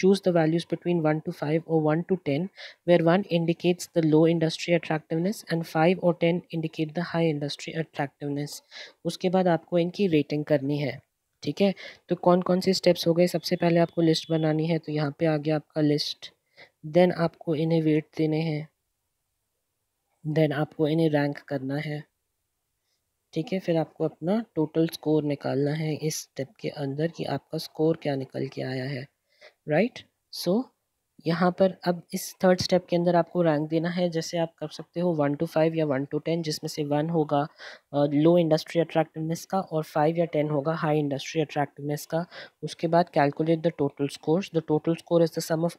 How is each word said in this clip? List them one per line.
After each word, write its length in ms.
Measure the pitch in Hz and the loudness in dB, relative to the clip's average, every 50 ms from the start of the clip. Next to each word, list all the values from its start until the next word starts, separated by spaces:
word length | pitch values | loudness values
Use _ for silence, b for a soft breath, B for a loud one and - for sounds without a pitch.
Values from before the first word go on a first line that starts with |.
Choose 200 | 190 190 202 190 - | 4 4 4 4 2
the 60 | 190 170 | 2 2
values 280 | 170 156 156 165 170 - - | 4 2 2 2 0 -2 -4
between 320 | 170 - - 175 175 170 151 | -6 -4 -2 0 0 2 2
one 120 | 151 156 156 | 0 0 0
to 140 | - 180 165 - | -4 -8 -8 -6
five 260 | 151 143 160 165 - | -2 -2 -2 -2 0
or 140 | - 165 160 | 0 0 2
one 240 | 151 151 151 170 175 | 2 2 0 0 0
to 120 | - 190 175 - 143 | -2 -4 -2 -2 -2
ten, 180 | 139 151 180 - B B B B B B _ 170 | -2 -2 -4 -6 B B B B B B _ 4
where 160 | 175 170 165 165 | 4 6 6 4
one 160 | 170 202 196 - 170 170 | 4 2 2 0 -2 0
indicates 520 | 165 165 170 - - 180 175 - - - - | 0 0 -2 0 0 0 0 0 -6 -4 -2
the 80 | 170 160 | 0 2
low 160 | 156 151 156 160 | 4 6 6 6
industry 500 | 160 170 165 160 160 - - - 175 175 | 4 4 2 0 -2 -2 -4 -2 0 0
attractiveness 640 | 160 - - 160 156 - - 165 160 175 196 226 - - - | 0 0 -2 -6 -6 -4 -4 -4 -2 -2 -2 -4 -6 -6 -6
and 140 | 165 165 165 | -4 -4 -4
five 340 | - - 160 160 180 185 175 | -2 0 2 2 2 2 2
or 140 | 180 175 165 - | 2 0 2 2
ten 160 | 170 170 180 175 - - - | 2 0 0 -2 -4 -8 -6
indicate 380 | 165 160 156 - - 160 151 151 | -6 -6 -6 -4 -6 -6 -4 -4
the 100 | 175 175 | -6 -6
high 200 | - - 165 165 | -4 -2 0 0
industry 480 | 165 147 147 147 143 - - - 160 156 | 0 0 -2 -4 -8 -8 -10 -12 -8 -8
attractiveness। 840 | 165 156 - - - 143 135 - _ 147 143 143 143 147 143 - - B B B B B B B B - | -8 -8 -6 -6 -6 -6 -6 -8 _ -8 -6 -6 -6 -6 -8 -10 -14 B B B B B B B B -8
उसके 240 | 170 - - - 180 | -8 -4 -2 0 0
बाद 200 | 175 185 180 180 | 2 2 4 2
आपको 300 | 165 160 - _ 175 175 | 2 0 0 _ 0 0
इनकी 280 | 170 180 175 - 208 | 0 0 0 0 0
रेटिंग 380 | 185 156 147 143 - 151 151 147 | 2 2 2 2 0 -2 -4 0
करनी 340 | - 151 139 135 139 147 143 | 0 0 0 2 -2 -2 -2
है, 200 | 147 127 123 143 - _ _ _ _ _ _ _ | -4 -4 -6 -10 -14 _ _ _ _ _ _ _
ठीक 180 | - 147 143 - | -8 -6 0 2
है। 140 | 202 196 180 B B B B B _ - | 2 0 0 B B B B B _ -6
तो 80 | 180 | -6
कौन 260 | - - 180 175 185 | 0 4 4 4 4
कौन 180 | 175 - 180 185 | 4 2 0 0
से 120 | - 190 | 2 0
स्टेप्स 340 | 185 - - 180 175 - - | 0 2 4 2 2 4 2
हो 80 | 170 165 | 2 2
गए, 120 | 170 180 | 4 2
सबसे 300 | 175 - 165 - - 180 | 2 0 -4 -4 -4 -2
पहले 240 | - 175 170 170 170 | 0 2 2 4 4
आपको 220 | 170 - - 170 | 2 2 2 2
लिस्ट 280 | 165 160 160 - - - | 2 4 2 2 0 -2
बनानी 360 | 165 160 160 156 156 156 156 | 0 0 2 2 0 0 0
है, 120 | 170 165 156 | 0 -2 -2
तो 140 | - 156 | -4 -4
यहाँ 220 | 151 151 151 143 143 - | -4 -2 -2 -4 -2 -2
पे 80 | 165 | 0
आ 100 | 160 156 | 0 0
गया 200 | 147 143 156 156 | 0 0 -2 -2
आपका 240 | 147 - _ - 156 | -2 -4 _ -2 0
लिस्ट। 520 | 151 147 147 147 - - - - - - _ _ b b b b b b b _ - | 2 2 2 0 -2 -4 -8 -12 -16 -20 _ _ b b b b b b b _ -10
Then 260 | 151 151 175 180 180 | 2 4 6 6 6
आपको 420 | 165 170 170 165 - - - 170 156 | 4 0 -2 -2 -4 -6 -6 -4 -2
इन्हें 280 | 143 160 160 165 165 | 0 0 2 2 2
वेट 240 | 156 156 151 156 156 _ _ - | 4 4 2 2 0 _ _ -2
देने 220 | 156 156 156 156 | 0 0 0 0
हैं, 280 | 165 165 151 151 156 - _ _ _ _ _ _ _ _ _ _ _ _ _ _ _ _ _ _ _ _ _ _ _ _ _ _ _ _ _ _ - | -2 -2 -4 -6 -8 -12 _ _ _ _ _ _ _ _ _ _ _ _ _ _ _ _ _ _ _ _ _ _ _ _ _ _ _ _ _ _ -8
then 280 | 151 147 160 156 147 | -2 0 2 2 2
आपको 360 | 143 151 151 - - - 156 147 | 2 -2 -4 -4 -2 -2 0 0
इन्हें 220 | 156 165 165 156 | 2 2 2 2
रैंक 280 | 147 143 143 143 143 - | 2 2 0 -2 -4 -8
करना 380 | - - 143 135 131 135 139 | -8 -8 -8 -6 -6 -6 -6
है, 360 | 147 151 151 147 147 - _ _ _ _ _ _ _ _ _ _ _ _ _ _ _ _ _ _ _ _ _ _ _ _ _ - | -6 -6 -6 -8 -10 -10 _ _ _ _ _ _ _ _ _ _ _ _ _ _ _ _ _ _ _ _ _ _ _ _ _ -8
ठीक 180 | 160 156 - | -6 -6 -4
है। 60 | 190 190 | -6 -4
फिर 180 | - 180 165 | -2 0 0
आपको 280 | 160 151 - _ - 160 | 0 -2 -2 _ -4 -4
अपना 400 | 151 - _ 156 175 208 233 226 - _ | -4 -4 _ -4 -2 -2 -2 -4 -4 _
टोटल 340 | 160 156 - - 160 165 170 | -4 -4 -2 0 0 0 0
स्कोर 340 | - - - 151 156 151 147 | -2 -4 -2 0 0 2 0
निकालना 480 | 147 143 - - 131 131 135 143 143 | 0 -4 -4 -4 -2 -2 0 0 0
है 220 | 151 156 156 156 151 | -2 -2 -2 -4 -4
इस 220 | - 151 156 - | -4 -4 -6 -6
स्टेप 320 | - - - _ - 135 - _ _ | -6 -10 -10 _ -10 -10 -10 _ _
के 80 | - 151 | -10 -10
अंदर 400 | - 156 143 139 135 147 160 170 | -8 -6 -6 -6 -4 -4 -4 -4
कि 160 | - - - | -4 -8 -6
आपका 340 | - - - - _ - 160 | -6 -6 -8 -8 _ -10 -10
स्कोर 400 | - - - - 156 160 160 - | -10 -8 -4 0 0 0 0 0
क्या 120 | - 147 139 | -2 -4 -4
निकल 300 | 135 131 - - 131 135 135 | -4 -6 -8 -8 -8 -8 -8
के 140 | - 139 | -8 -8
आया 220 | 135 131 131 131 127 | -8 -6 -6 -6 -6
है, 220 | 135 143 123 143 - _ _ b b b b b b b _ _ 151 | -6 -8 -8 -10 -14 _ _ b b b b b b b _ _ 0
राइट। 300 | 147 165 220 254 - - - _ _ _ _ _ - | 2 2 2 0 -2 -10 -20 _ _ _ _ _ -14
So 280 | - - 175 190 240 262 - _ _ _ _ _ _ _ _ _ - - | -6 -2 0 0 0 -2 -6 _ _ _ _ _ _ _ _ _ -8 -4
यहाँ 240 | 160 170 165 185 180 180 - | -4 0 2 0 0 2 4
पर 160 | 190 190 180 - - | 2 2 2 0 -4
अब 160 | 180 180 170 - _ - | -4 -4 -4 -6 _ -10
इस 200 | 185 - - - - 185 | -10 -10 -12 -4 2 2
थर्ड 160 | 185 185 180 | 4 4 2
स्टेप 260 | - - 185 175 180 | 2 0 0 0 0
के 100 | - 175 | 0 0
अंदर 200 | 175 175 180 175 | 2 2 4 4
आपको 260 | 170 165 - - 180 | 4 2 2 0 2
रैंक 260 | 170 165 151 143 156 151 | 2 2 2 2 0 -2
देना 200 | 160 160 160 175 | -2 -2 -2 -2
है, 200 | 170 185 180 175 | -2 -2 -2 -2
जैसे 280 | 160 165 156 - 175 170 | -2 -4 -6 -4 -4 -4
आप 160 | 165 165 - _ | -4 -4 -6 _
कर 100 | 156 156 | -12 -12
सकते 320 | - - - _ - 170 | -12 -14 -18 _ -6 -2
हो 160 | 175 180 165 151 | -2 0 2 2
one 160 | 143 143 147 - | 0 0 0 -2
to 80 | 165 160 | -2 0
five 280 | - 160 160 165 160 | 2 2 2 2 2
या 100 | 160 156 | 0 0
one 200 | 147 131 135 143 | 0 0 -2 -2
to 140 | - 151 151 | -4 -6 -6
ten, 220 | - 160 165 170 | -4 -2 -2 -2
जिसमें 260 | 160 151 147 - 156 156 | -2 -4 -6 -6 -8 -8
से 160 | - 156 147 | -6 -6 -4
वन 260 | 143 147 147 151 165 | -2 -2 0 0 0
होगा, 360 | 170 160 151 151 147 143 147 B B B B B B B B _ | 0 0 0 2 0 -2 -2 B B B B B B B B _
अ, 120 | 143 143 147 151 143 | 0 0 0 2 4
लो 240 | 143 151 170 175 175 | 4 6 6 6 6
इंडस्ट्री 420 | 165 156 156 156 - - - 170 | 4 4 2 0 0 -2 -2 -2
अट्रैक्टिवनेस 640 | 156 - - 165 160 - - 160 160 160 170 - - | -2 0 0 0 0 -2 -4 -8 -6 -6 -6 -6 -6
का 160 | - 190 190 | -6 -4 -4
और 220 | - - 165 156 | -4 -4 -4 -6
फ़ाइव 340 | 156 - - 156 147 160 165 | -6 -2 0 2 2 2 2
या 80 | 175 170 | 0 -2
टेन 260 | 160 - 151 147 151 | 0 0 0 0 0
होगा 240 | 151 143 139 160 165 | -2 -2 -2 -2 -2
हाई 240 | 160 165 151 151 151 | -2 0 0 0 0
इंडस्ट्री 420 | 147 143 135 135 - - - 160 | 0 0 -4 -6 -6 -4 -4 -4
अट्रैक्टिवनेस 640 | 151 - - 151 143 - _ - 143 143 147 151 - | -4 -2 -2 -4 -4 -4 _ -8 -6 -6 -6 -6 -6
का। 200 | - 165 165 175 B B B B B B _ | -6 -6 -6 -6 B B B B B B _
उसके 240 | 180 160 - - - | -12 -12 -6 -6 -2
बाद 240 | 165 165 170 180 - - 160 | 2 2 2 2 2 2 2
calculate 440 | 143 143 - - 160 160 165 160 | 2 2 0 0 0 0 0 0
the 100 | 160 170 - - | 0 -2 -2 -2
total 300 | 143 139 - - 143 139 - - | -2 -4 -2 -4 -6 -6 -6 -6
scores। 340 | - 156 156 190 196 - 165 | -2 0 0 0 -2 -2 -4
The 80 | 160 - - | -4 -2 0
total 260 | 151 151 - 170 165 - | -2 0 0 -2 -4 -4
score 240 | - - 170 170 165 | -2 0 2 2 2
is 120 | 160 - 165 | 2 0 -4
the 80 | - | -4
sum 200 | - 165 160 170 170 | -2 -2 -2 -2 -2
of 60 | - | -4